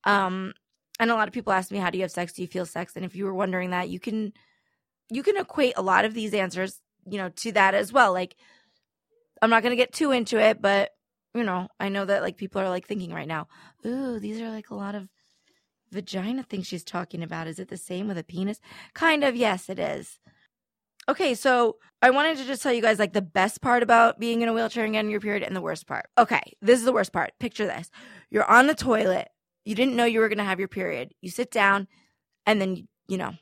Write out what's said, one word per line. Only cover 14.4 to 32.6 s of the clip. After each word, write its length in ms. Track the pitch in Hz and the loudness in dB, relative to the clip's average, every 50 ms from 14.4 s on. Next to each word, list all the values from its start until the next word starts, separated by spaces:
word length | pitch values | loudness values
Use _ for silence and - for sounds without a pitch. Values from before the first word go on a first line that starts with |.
| 233 226 | -10 -10
like, 180 | 220 220 208 _ | -10 -12 -14 _
a 60 | 220 | -12
lot 180 | 202 196 196 202 | -10 -10 -8 -10
of 160 | 208 190 190 _ _ _ _ _ _ _ _ _ _ _ _ _ _ _ _ | -10 -12 -14 _ _ _ _ _ _ _ _ _ _ _ _ _ _ _ _
vagina 520 | 180 196 190 - - 190 185 214 247 269 247 | -12 -10 -10 -6 -6 -6 -4 -4 -4 -6 -6
things 240 | _ - 190 175 | _ -8 -8 -8
she's 160 | - 185 170 - | -8 -10 -10 -10
talking 400 | - - 175 175 - - 170 170 | -8 -8 -8 -8 -6 -8 -10 -8
about. 240 | 156 170 165 165 | -8 -8 -8 -8
Is 100 | 165 160 | -10 -10
it 120 | 175 185 _ | -12 -12 _
the 80 | 170 | -14
same 300 | 180 - - 180 180 202 | -14 -10 -10 -8 -6 -6
with 120 | 208 196 170 | -6 -6 -6
a 40 | 156 | -8
penis?" 380 | - 175 170 190 202 220 - _ - - - - - _ | -8 -6 -4 -4 -4 -4 -8 _ -20 -20 -20 -20 -20 _
Kind 300 | - 320 330 311 294 285 | 0 2 2 4 4 2
of, 120 | 277 233 | 0 2
yes, 320 | 240 240 214 190 180 - | 2 0 0 0 -2 -6
it 120 | - 185 185 | -10 -6 -4
is. 400 | 170 147 147 139 - - - _ _ _ _ _ _ _ _ _ _ _ _ _ _ _ _ _ - - | -4 -4 -4 -6 -10 -14 -20 _ _ _ _ _ _ _ _ _ _ _ _ _ _ _ _ _ -4 -4
Okay, 260 | 277 - 370 285 247 | -2 0 0 0 0
so 420 | 196 - 277 254 247 240 220 - _ _ _ _ _ | 2 2 2 4 4 4 2 0 _ _ _ _ _
I 80 | - 254 | 6 6
wanted 280 | 254 277 294 320 320 | 6 6 2 2 0
to 80 | 269 269 | -2 -4
just 160 | 254 277 233 | -6 -6 -2
tell 120 | - 285 247 | 0 0 0
you 80 | 240 | 2
guys, 180 | 220 226 220 190 | 2 2 2 2
like, 140 | 214 175 - | 0 0 0
the 80 | 214 | -4
best 400 | 196 160 _ 196 185 214 - - | -4 -2 _ 0 0 0 -2 -4
part 200 | - 262 247 247 | 0 2 4 4
about 380 | 240 214 233 233 233 233 - - | 6 6 8 8 8 6 4 0
being 220 | 226 233 233 233 | -4 -2 0 0
in 80 | 233 233 | 0 0
a 40 | 226 | 0
wheelchair 300 | 226 226 220 - 240 220 | 0 -2 -2 -2 -4 -4
and 100 | 214 214 | -2 -2
getting 160 | 214 214 214 | -2 -2 -2
your 120 | 214 208 | -4 -4
period 220 | 208 214 208 202 180 | -4 -2 -4 -4 -4
and 120 | - 190 | -4 -6
the 60 | 190 | -6
worst 260 | 165 165 160 156 - | -4 -6 -6 -6 -8
part. 220 | _ 135 - - _ _ | _ -8 -8 -8 _ _
Okay, 400 | - 226 - 233 - - - - _ | 4 4 4 2 -2 -2 -4 -18 _
this 180 | 202 202 247 254 | 4 4 4 6
is 60 | 226 | 4
the 60 | 254 | 2
worst 220 | 247 220 190 - - | 2 2 -2 0 -2
part. 180 | 180 143 - _ _ | -4 -4 -4 _ _
Picture 260 | - 233 _ - 214 | -10 -10 _ -4 -4
this. 240 | 185 - - 170 - _ - - - - - - _ | -4 -4 -8 -12 -16 _ -20 -20 -20 -20 -20 -18 _
You're 200 | - 208 - - | -2 0 4 8
on 180 | 220 240 262 | 8 8 8
the 80 | 294 311 | 6 2
toilet. 540 | 302 - 262 226 220 208 190 185 185 - - _ _ _ _ _ _ _ | 0 0 0 0 2 2 0 0 0 -4 -8 _ _ _ _ _ _ _
You 100 | 214 214 | -8 0
didn't 220 | 202 254 269 247 | 0 0 2 2
know 80 | 233 240 | 2 2
you 160 | 233 226 226 | 2 4 2
were 80 | 220 | 2
gonna 160 | 214 208 208 202 | 2 0 -2 -2
have 160 | 196 185 175 | -2 -2 -4
your 80 | 196 | -4
period. 460 | 185 - 202 185 170 151 120 127 - _ _ | -6 -6 -6 -6 -4 -6 -6 -8 -10 _ _
You 80 | - 180 | -14 -12
sit 200 | - - 247 - | -6 -6 -6 -2
down, 380 | - 226 202 196 196 202 196 _ _ _ _ _ _ _ _ _ _ _ _ | 2 4 4 4 4 2 0 _ _ _ _ _ _ _ _ _ _ _ _
and 140 | 208 220 | 2 2
then, 300 | 208 | 2